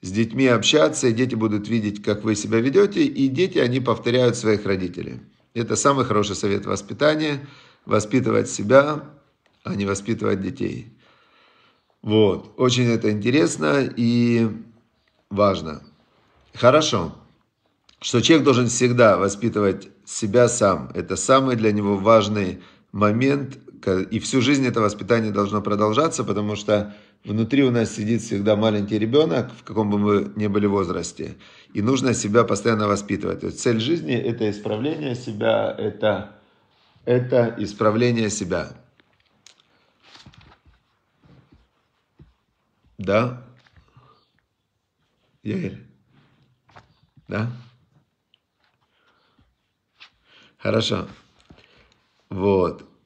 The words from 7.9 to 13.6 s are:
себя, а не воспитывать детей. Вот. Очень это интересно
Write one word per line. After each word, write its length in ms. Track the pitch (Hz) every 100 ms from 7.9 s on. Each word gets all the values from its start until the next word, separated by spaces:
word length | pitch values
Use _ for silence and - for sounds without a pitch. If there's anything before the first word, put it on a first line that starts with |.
| 110 - 131 123 107 107
себя, 540 | - 104 131 143 156 151 - _ _ _ _
а 140 | - 135
не 100 | 101
воспитывать 540 | 98 - 110 107 101
детей. 520 | 95 - 95 - - _ _ _ _ _ _ _ _ _ _ _
Вот. 500 | 123 107 104 87 - -
Очень 340 | 127 123 123
это 200 | 113 113
интересно 760 | 107 104 135 165 135